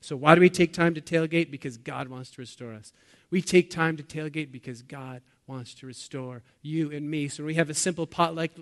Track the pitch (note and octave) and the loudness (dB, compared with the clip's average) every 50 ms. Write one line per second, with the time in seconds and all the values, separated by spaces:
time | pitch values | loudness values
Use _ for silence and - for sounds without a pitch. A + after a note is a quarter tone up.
0 | - - D3+ C3 C3 D3+ D#3+ E3+ F3+ F3+ F3+ - F3 D#3+ - - E3+ E3+ E3 D#3 | -12 -10 -8 2 8 8 10 10 10 8 6 4 2 2 2 2 2 2 2 0
1 | D3 - E3 E3 D#3+ D#3+ D#3+ E3+ E3+ C#3 C#3 C3+ - C#3 A#2+ A2+ B2 - C#3+ C3 | -4 -2 0 0 0 0 0 -2 -2 -2 -6 -10 -10 -10 -12 -10 -12 -10 -8 -8
2 | C3+ B2+ B2+ B2+ B2+ - - - B2+ A2+ - - B2+ A#2 A2+ G#2+ G#2 - - _ | -8 -8 -10 -14 -14 -16 -16 -16 -16 -16 -16 -16 -14 -14 -14 -16 -18 -20 -20 _
3 | _ _ _ _ _ _ - F#3 F3 - - F3+ F3 F3+ - F3 D#3+ D#3+ D#3+ D3+ | _ _ _ _ _ _ -2 -2 0 6 6 6 6 4 2 0 0 0 0 -2
4 | D3 - - D#3 D3+ D#3 C#3+ D#3 D3+ C3+ C3 B2+ - - B2+ A2+ B2 B2+ C#3+ C#3 | -8 -10 -8 -8 -8 -6 -6 -6 -8 -8 -10 -14 -14 -12 -14 -14 -14 -16 -16 -14
5 | C3 C3 B2+ B2 B2 _ _ _ _ - C3+ C3 B2 - - - - C3 B2 - | -14 -14 -14 -16 -18 _ _ _ _ -14 -12 -12 -12 -14 -16 -18 -18 -16 -16 -16
6 | - - - C#3 C3 B2+ B2+ A#2+ A2+ _ _ _ - D3 D#3 D#3+ D#3+ D3 D3 D3 | -16 -12 -10 -10 -10 -10 -12 -14 -18 _ _ _ -10 -4 -2 0 0 -2 -2 -6
7 | D3+ D3 D#3 D#3 C#3+ C#3+ - - D3 D#3 D#3 E3 E3 D3 D3+ D3 - F#3+ F3 D#3+ | -6 -4 -4 -4 -4 -4 -6 -6 -6 -2 0 0 0 0 0 0 0 0 0 0
8 | E3 D#3 - - E3+ E3 E3 E3 E3 E3 - - | -4 -4 0 2 2 2 2 -2 -4 -4 -6 -10